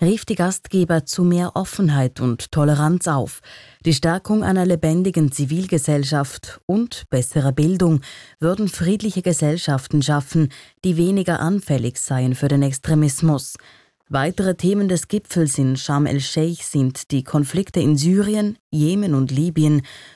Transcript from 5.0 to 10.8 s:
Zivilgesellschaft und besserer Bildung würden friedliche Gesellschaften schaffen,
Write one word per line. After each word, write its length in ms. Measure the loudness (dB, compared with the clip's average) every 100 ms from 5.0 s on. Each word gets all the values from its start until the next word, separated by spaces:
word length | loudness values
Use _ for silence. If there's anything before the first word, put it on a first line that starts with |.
| 0 2 0
Zivilgesellschaft 1300 | 0 -2 -2 -2 -2 0 0 0 -2 -2 -8 -18 -12 -4
und 380 | -2 -2 -8 -4
besserer 420 | -2 0 0 0
Bildung 480 | 2 2 2 2 2 0 -14 -20 _
würden 300 | -2 0 -2
friedliche 540 | -2 -2 -2 -2 -2
Gesellschaften 800 | -2 0 0 0 -2 -4 0 0
schaffen, 480 | 2 0 0 0 0 -2 -20 _